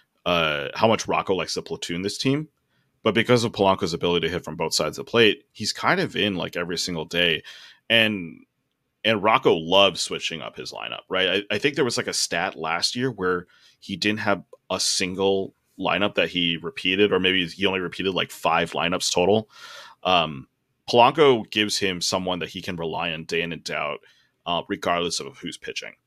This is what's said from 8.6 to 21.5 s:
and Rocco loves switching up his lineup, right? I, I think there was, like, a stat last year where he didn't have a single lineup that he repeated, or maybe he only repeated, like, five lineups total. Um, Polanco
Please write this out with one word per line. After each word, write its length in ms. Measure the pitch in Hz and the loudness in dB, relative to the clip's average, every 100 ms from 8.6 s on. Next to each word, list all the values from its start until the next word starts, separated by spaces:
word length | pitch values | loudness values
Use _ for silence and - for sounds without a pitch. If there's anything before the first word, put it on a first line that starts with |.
| _ _ _ _ | _ _ _ _
and 180 | 107 110 | 0 2
Rocco 320 | 104 113 143 | 4 4 6
loves 480 | 90 80 95 98 82 | 4 6 8 8 4
switching 400 | - 82 - 82 | -4 -6 -6 -8
up 160 | 57 - | -10 -12
his 140 | 64 | -12
lineup, 300 | - 58 58 - | -10 -10 -10 -4
right? 380 | 92 92 98 - | 2 2 2 0
I, 40 | 107 | 0
I 20 | |
think 160 | 143 143 | 0 2
there 100 | 127 | 0
was, 120 | 123 | 0
like, 100 | 101 | -2
a 60 | |
stat 440 | 87 - 85 92 - | -2 -2 -2 -2 -2
last 380 | 78 85 - 123 | -2 0 -2 -2
year 160 | 131 | -4
where 340 | 101 92 90 87 _ _ _ | -2 -2 -2 -4 _ _ _
he 160 | - 92 | -10 -2
didn't 260 | 104 107 | 0 0
have 220 | 107 95 - - - | 0 -2 -2 -16 -6
a 80 | 92 | -4
single 760 | - - 92 92 98 98 95 - _ - | -2 -2 -2 0 0 2 -2 -10 _ -6
lineup 360 | 92 87 101 - | -2 0 0 0
that 140 | 85 | -2
he 280 | 87 85 82 | 0 -2 -2
repeated, 540 | 82 - 92 95 104 | -6 -6 -2 2 4
or 80 | 95 | 4
maybe 260 | 92 95 87 | 2 2 0
he 220 | 82 95 | -2 -2
only 140 | 95 | 0
repeated, 340 | 87 - 92 87 | -4 -4 -4 -2
like, 160 | - | -4
five 400 | - 85 82 85 | -2 0 2 0
lineups 420 | 71 82 90 - | -2 -2 -2 -2
total. 340 | - 90 107 107 - - - - - | 2 4 2 0 -12 -20 -18 -20 -8
Um, 440 | 92 90 80 69 - _ _ _ - | 0 2 0 -4 -14 _ _ _ 0
Polanco 580 | 120 120 139 143 120 98 | 6 6 6 4 4 2